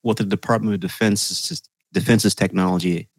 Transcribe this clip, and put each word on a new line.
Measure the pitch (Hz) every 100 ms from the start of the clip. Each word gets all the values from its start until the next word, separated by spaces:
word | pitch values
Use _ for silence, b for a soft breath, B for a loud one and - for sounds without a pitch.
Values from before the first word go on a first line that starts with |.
what | 117 107
the |
Department | 101 101 - 113 110
of | 101
Defense's, | 90 - 110 101 - 92 - 160 - _ _
Defense's | 92 120 113 101
technology | - 95 92 92 90 90 85 -